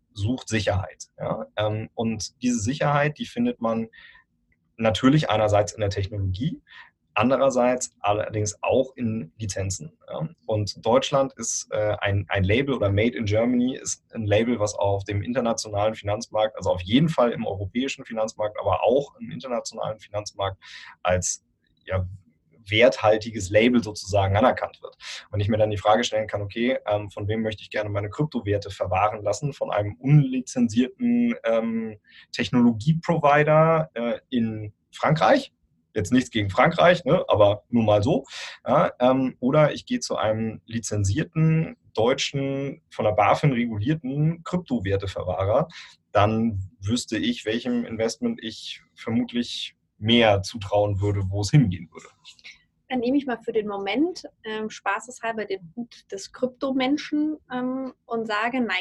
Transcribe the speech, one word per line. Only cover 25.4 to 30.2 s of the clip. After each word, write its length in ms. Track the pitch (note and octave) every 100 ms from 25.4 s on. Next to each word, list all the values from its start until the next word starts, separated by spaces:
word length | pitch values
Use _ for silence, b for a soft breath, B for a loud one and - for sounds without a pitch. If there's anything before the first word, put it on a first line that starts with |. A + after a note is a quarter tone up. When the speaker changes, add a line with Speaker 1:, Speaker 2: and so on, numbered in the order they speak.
| G#2
Speaker 1:
mir 100 | G#2+
dann 140 | G#2+
die 60 | G2+
Frage 260 | G#2 A2+
stellen 240 | A#2+ G#2+ G#2+
kann, 160 | G#2
okay, 340 | G2+ A2+ A#2+ C3 G#2
ähm, 240 | G#2 G#2
von 180 | - G2+
wem 140 | A2+
möchte 220 | A2 G#2
ich 80 | -
gerne 180 | G#2+ G#2
meine 220 | G2+ G#2
Kryptowerte 580 | - D3+ A#2+ G2+ G2+ G2+
verwahren 540 | - G2 F#2+ G#2+ A2
lassen? 300 | G2+ - C#3+
Von 180 | - -
einem 240 | F#2 G#2 -
unlizenzierten, 1400 | C3 D3